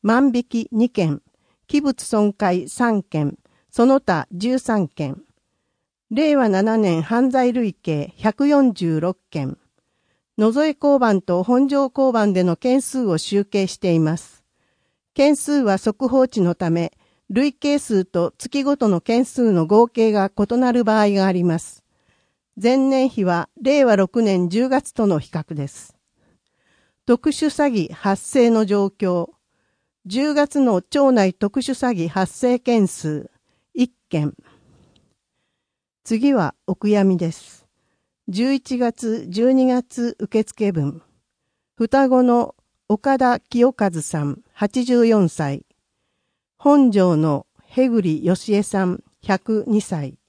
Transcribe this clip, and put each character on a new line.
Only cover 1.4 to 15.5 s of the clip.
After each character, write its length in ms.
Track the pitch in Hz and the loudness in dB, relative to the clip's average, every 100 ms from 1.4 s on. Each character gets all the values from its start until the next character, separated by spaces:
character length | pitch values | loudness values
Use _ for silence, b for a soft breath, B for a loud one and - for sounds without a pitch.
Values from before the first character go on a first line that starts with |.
| _ _ _ | _ _ _
器 160 | 294 | -2
物 200 | 285 254 | -2 -4
損 300 | - 220 208 | -4 0 0
壊 360 | 202 202 180 147 | 0 -2 -2 -6
三 340 | - 240 214 | -4 -2 -2
件。 340 | - 156 143 - _ _ _ | -4 -4 -4 -6 _ _ _
そ 160 | - | 0
の 160 | 240 269 | 2 2
他 260 | - 170 - | 0 -4 -4
十 260 | 175 214 254 | -6 -4 -4
三 300 | - 214 165 | -2 -2 -2
件。 340 | - 147 156 - _ _ _ _ _ _ _ _ | -6 -8 -8 -16 _ _ _ _ _ _ _ _
令 260 | 220 311 285 | -2 2 2
和 120 | 233 | 2
七 300 | 190 214 226 | 2 0 0
年 240 | 208 165 | 0 0
犯 280 | 156 233 262 | -2 0 0
罪 220 | 262 247 | 2 0
累 220 | 247 220 | 0 -4
計 400 | - - 151 143 - | -6 -6 -4 -6 -4
百 320 | 214 208 285 | -4 0 2
四 240 | 285 262 | 4 2
十 260 | 196 170 160 | 0 -2 -2
六 200 | 170 180 _ | -2 -6 _
件。 280 | - 135 - _ _ _ _ _ _ _ - | -8 -8 -10 _ _ _ _ _ _ _ -2
野 120 | 214 | 0
添 220 | 233 311 | 2 -2
交 240 | 285 285 277 | 0 0 2
番 220 | 240 196 | 2 0
と 220 | - 175 | 0 -2
本 260 | 185 247 269 | 0 2 2
庄 240 | 277 269 | 0 -2
交 180 | 269 269 | 0 0
番 200 | 233 208 | 2 0
で 120 | 185 | 2
の 120 | 180 165 | 0 0
件 240 | 247 262 | 0 0
数 240 | - 262 | -2 -4
を 140 | 233 160 | -2 -2
集 260 | - 202 | -2 -4
計 220 | 202 202 190 | -2 -2 -4
し 100 | - | -4
て 160 | 190 | 0
い 80 | 165 | 0
ま 160 | 156 160 | 0 -2
す。 260 | - _ _ _ _ _ _ _ _ | -8 _ _ _ _ _ _ _ _
件 240 | - 277 285 | 0 2 2
数 160 | - | 0